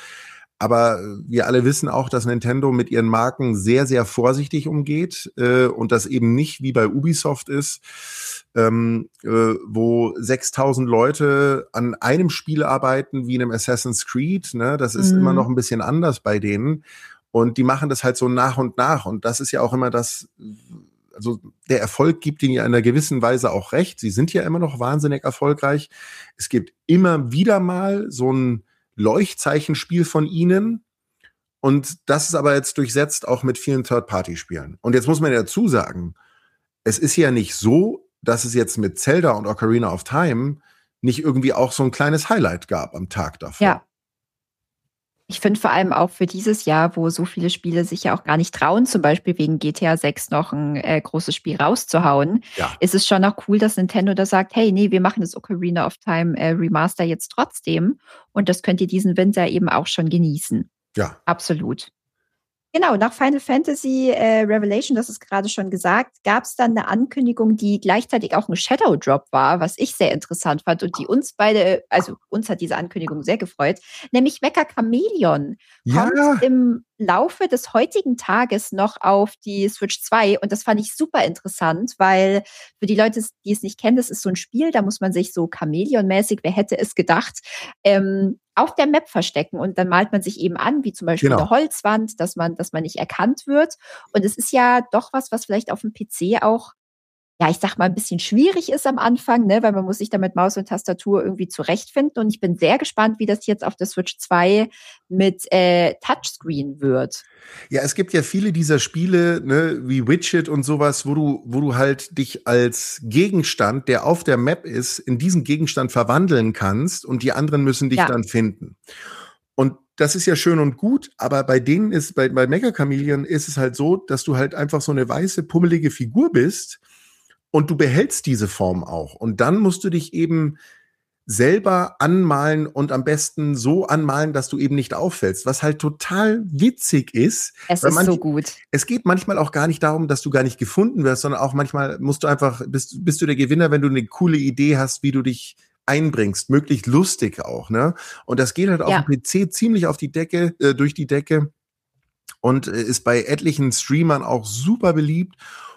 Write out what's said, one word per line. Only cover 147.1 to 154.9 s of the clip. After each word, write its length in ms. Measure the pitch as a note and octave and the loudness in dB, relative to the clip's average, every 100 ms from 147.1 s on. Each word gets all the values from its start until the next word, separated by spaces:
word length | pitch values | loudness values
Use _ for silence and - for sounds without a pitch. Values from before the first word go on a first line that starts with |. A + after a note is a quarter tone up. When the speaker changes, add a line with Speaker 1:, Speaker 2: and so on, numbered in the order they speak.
| - A2 - | 0 -4 -4
Speaker 1:
auch, 300 | - A#1+ - | -10 -10 -4
ne? 240 | A2+ D3+ - - - - | 0 0 -2 -10 -14 -4
Und 140 | B2 | 0
das 160 | B2+ - | 0 0
geht 140 | G3 | 0
halt 120 | E3+ | 2
auf 80 | - | 2
Speaker 2:
Ja. 120 | F#3+ | 0
Speaker 1:
dem 20 | C#3+ | 2
P 160 | C3 | -2
C 280 | - F#3+ G3 | 0 -2 -2
ziemlich 360 | - A#3 G#3+ E3+ | 0 0 2 0
auf 120 | - | -2
die 140 | C#3 | -6
Decke, 440 | D#3+ E3 F3 E3+ - | -6 -4 0 0 2
äh, 140 | C#3 | 2
durch 220 | C3+ C#3+ - | 2 0 -2
die 100 | C#3 | -2
Decke 460 | C#3+ C#3+ D#3 D3 _ _ _ _ _ _ _ - - | -2 0 0 0 _ _ _ _ _ _ _ -20 -4
und, 260 | A#2 C3 - | 0 2 0
äh, 140 | A2+ | -4
ist 220 | A2+ A#2+ | -2 -2
bei 200 | A#2+ A#2+ | 2 2
etlichen 480 | A#2 D3 E3 D3+ C3+ | 2 -2 -2 0 0
Streamern 520 | - - D3 E3 C#3+ | -2 0 2 2 2
auch 220 | A2+ B2 G#2+ | 0 -4 -4
super 480 | A2 D3+ A#3+ F#3 | -4 -2 2 2